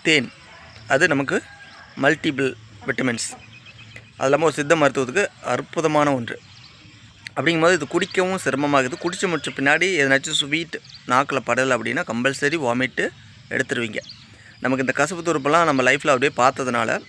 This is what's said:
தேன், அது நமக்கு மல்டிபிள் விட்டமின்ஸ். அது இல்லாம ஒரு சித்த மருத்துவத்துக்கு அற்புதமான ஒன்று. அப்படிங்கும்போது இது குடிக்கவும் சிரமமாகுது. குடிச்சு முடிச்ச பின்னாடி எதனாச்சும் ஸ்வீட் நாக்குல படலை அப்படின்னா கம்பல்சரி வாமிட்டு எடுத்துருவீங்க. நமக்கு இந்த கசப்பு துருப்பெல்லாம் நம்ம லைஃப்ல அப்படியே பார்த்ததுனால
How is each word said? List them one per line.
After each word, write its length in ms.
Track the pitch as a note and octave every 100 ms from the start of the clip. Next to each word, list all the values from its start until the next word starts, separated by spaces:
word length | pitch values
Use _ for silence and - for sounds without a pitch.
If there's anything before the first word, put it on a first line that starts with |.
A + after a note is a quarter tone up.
தேன், 300 | E3 D3+ A2+ - - - - - -
அது 200 | C3+ E3+
நமக்கு 360 | C#3 C#3 F#3+ - - - - - -
மல்டிபிள் 540 | C#3 D#3 E3 C3+ C3 B2 - - -
விட்டமின்ஸ். 420 | B2 C3 A#2 - - - - - - - - - -
அது 60 |
இல்லாம 200 | C3+ C#3+
ஒரு 100 | D#3+
சித்த 220 | C#3+ C#3+
மருத்துவத்துக்கு 540 | E3 C#3+ C3+ B2 D#3 G#3 -
அற்புதமான 720 | A#2+ B2+ - E3 D#3 D3+ D3
ஒன்று. 260 | C3 A#2 - - - - - - - - - -
அப்படிங்கும்போது 380 | - C#3+ E3 E3
இது 140 | F#3 D3
குடிக்கவும் 520 | E3+ F#3 - F#3 F#3+
சிரமமாகுது. 500 | - C3+ D3 C#3+ B2 F3
குடிச்சு 260 | F3 F3+ F#3+
முடிச்ச 220 | D#3 -
பின்னாடி 320 | C3 C#3 D#3 F3+
எதனாச்சும் 440 | F3 C3+ C3+ D3+ D3+
ஸ்வீட் 360 | C#3+ D#3 E3+ - - - -
நாக்குல 320 | B2+ C#3+ C#3
படலை 300 | A#2+ A#2+ C3 A#2+
அப்படின்னா 260 | A2+ C3+
கம்பல்சரி 520 | F3+ A#2 C3+ C3+ C#3+
வாமிட்டு 540 | E3 B2 A#2+ B2+ - G#3 - - - -
எடுத்துருவீங்க. 480 | A#2+ C3 B2 A#2 A#2+ - - - - - -
நமக்கு 260 | B2+ C3
இந்த 60 | B2+
கசப்பு 320 | - D3+ F3+
துருப்பெல்லாம் 420 | E3+ D3+ C3+ E3
நம்ம 180 | E3 C3+
லைஃப்ல 300 | B2+ C#3+ D#3
அப்படியே 200 | B2+ C#3 -
பார்த்ததுனால 600 | B2 C#3 B2+ A#2 A2+ F3